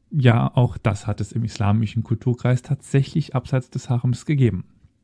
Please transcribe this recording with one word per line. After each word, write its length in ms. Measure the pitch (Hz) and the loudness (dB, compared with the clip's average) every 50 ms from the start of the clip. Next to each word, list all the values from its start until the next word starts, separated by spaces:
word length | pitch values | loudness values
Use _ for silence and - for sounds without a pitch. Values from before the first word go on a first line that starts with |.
| _ - | _ -6
Ja, 420 | - 156 127 123 113 117 67 - - | -2 2 4 4 4 4 2 2 2
auch 200 | - 123 - - - | 2 2 2 2 -2
das 260 | - 110 98 - - | -2 -2 -2 -2 -4
hat 160 | - 101 - | -6 -6 -4
es 100 | 107 - | -6 -6
im 120 | - 113 120 | -4 -4 -4
islamischen 580 | 107 - - 104 101 104 110 113 104 - 117 | -4 -4 -2 0 2 2 2 0 0 -2 -4
Kulturkreis 640 | 110 - 117 110 - 131 120 - - 123 127 127 - | -4 -2 -2 -2 0 -2 -2 0 0 0 0 0 0
tatsächlich 720 | - 143 - - - - 139 135 - - 156 147 - - | -2 -6 -6 -4 0 0 0 0 0 -2 -4 -4 -2 -4
abseits 340 | 131 - - - 131 127 - | -6 -4 -2 -2 -4 -4 -4
des 220 | - 139 - - | -8 -8 -4 -2
Harems 340 | 123 120 - 127 120 - - | -2 0 0 0 -2 -2 -2
gegeben. 380 | - 156 139 131 113 98 90 - - _ _ _ _ _ _ | -2 0 2 2 2 2 -2 -6 -10 _ _ _ _ _ _